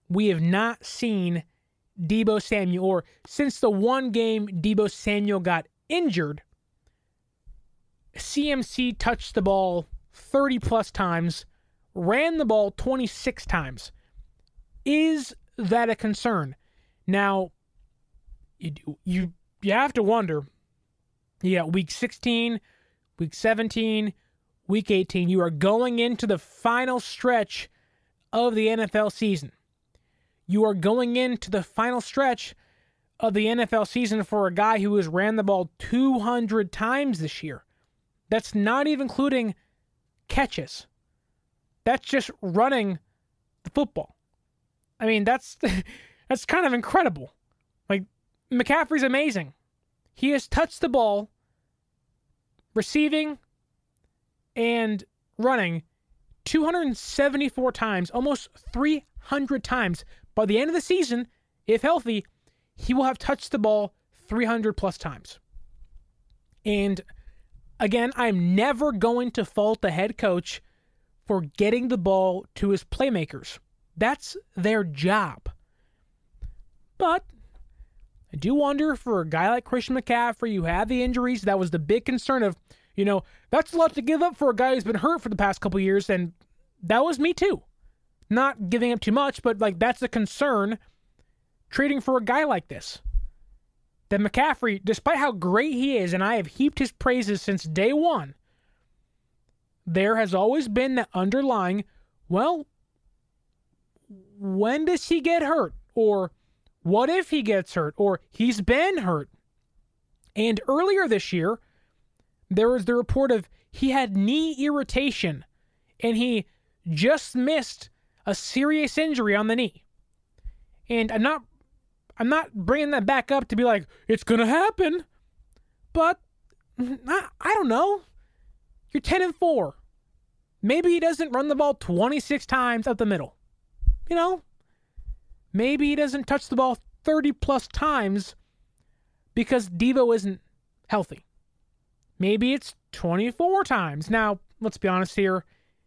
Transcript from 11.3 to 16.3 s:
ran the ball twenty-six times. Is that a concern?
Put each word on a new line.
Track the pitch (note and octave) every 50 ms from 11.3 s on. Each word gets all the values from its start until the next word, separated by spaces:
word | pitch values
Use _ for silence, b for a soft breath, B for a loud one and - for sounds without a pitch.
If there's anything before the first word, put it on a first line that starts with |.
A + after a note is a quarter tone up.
| - - - - _ _ _ _ _ _ _ _ -
ran | F#3 E3+ F3 A3 C4+ D#4 E4+ E4
the | D#4 C#4+
ball | A3 A3 G#3+ G3+ G3
twenty-six | - - - B3+ C4 C4 A#3+ G3+ - - - C4 - - -
times. | - - E3+ C#3+ C3+ B2+ A#2 - - - - _ _ _ - - - _ _ _ _ _ - - _ - - -
Is | C#4 D4 D4+ D#4 D#4+ D#4+ D4 B3+ - - - _ _ _
that | - G#3+ F3 A3+ A#3 A#3 A#3
a | A3
concern? | - - G#3+ G#3 - - A#3